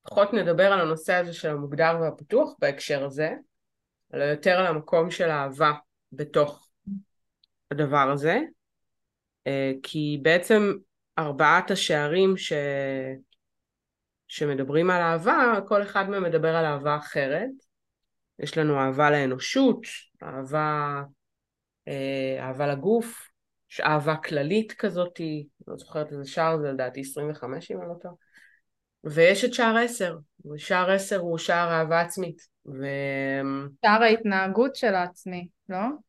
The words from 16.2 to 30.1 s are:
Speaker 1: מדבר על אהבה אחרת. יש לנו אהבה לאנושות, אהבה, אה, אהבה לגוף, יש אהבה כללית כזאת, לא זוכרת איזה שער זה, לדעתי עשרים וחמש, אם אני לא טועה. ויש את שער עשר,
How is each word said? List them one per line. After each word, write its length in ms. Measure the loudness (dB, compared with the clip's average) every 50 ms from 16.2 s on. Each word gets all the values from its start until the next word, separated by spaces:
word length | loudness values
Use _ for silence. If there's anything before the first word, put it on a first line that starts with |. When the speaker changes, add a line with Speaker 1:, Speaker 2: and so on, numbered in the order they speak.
| -2
Speaker 1:
מדבר 320 | 0 0 2 2 2 2
על 100 | 2 2
אהבה 320 | 0 0 -2 0 0 -2
אחרת. 520 | -2 -4 -4 -4 -2 0 0 0 -2 -2 -6 -8 -14 _ _ _ _ _ _ _ _ _ _ _ _ _ _ _ -10
יש 180 | -10 -4 -2
לנו 220 | 0 2 2 2 2
אהבה 320 | 2 0 2 4 4 4
לאנושות, 680 | 4 4 2 0 -2 -4 -6 -2 2 4 4 4 4 2 -4 -14 -16 -16 -18 _ _ _ -14
אהבה, 800 | -12 -10 -10 -8 -4 -2 -2 0 0 0 -2 -2 -2 -4 -6 -8 -10 _ _ _ _ _ _ _ _ _ _ _ _ _ _ _
אה, 500 | -10 -8 -6 -4 -4 -4 -4 -4 -4 -4 -4
אהבה 280 | -6 -8 -4 -2 -2
לגוף, 640 | -2 -2 -2 0 0 0 0 0 -4 -12 -16 -20 _ _ _ _ _ _ _ _ _
יש 100 | -10 -2
אהבה 340 | 0 2 2 2 0 0 -2
כללית 560 | -2 -4 -6 -4 -4 -2 0 0 0 -2 -2
כזאת, 500 | -8 -6 -6 -4 -2 -2 -4 -4 _ -10 -8 -8 -6 -8 -10 -14 _ _ -16
לא 100 | -16 -14
זוכרת 340 | -16 -16 _ -8 -8 -8 -8
איזה 200 | -10 -14 -12 -8
שער 260 | -2 0 0 2 2
זה, 140 | 0 -2 -4
לדעתי 300 | -4 -4 -4 -6 -6 -10
עשרים 280 | -12 -10 -8 -8 -6 -6
וחמש, 400 | -8 -8 -10 -10 -10 -10 -10 -10
אם 100 | -10 -10
אני 80 | -10 -12
לא 40 | -12 -12
טועה. 120 | -14 -18 -18 _ _ _ _ -20 _ _ _ _ _ _ _ _ _ _ _ _ -12
ויש 420 | -4 4 6 6 6 6 4 0
את 80 | -2 0
שער 240 | 2 2 2 4
עשר, 400 | 2 0 0 -2 -4 -6 -6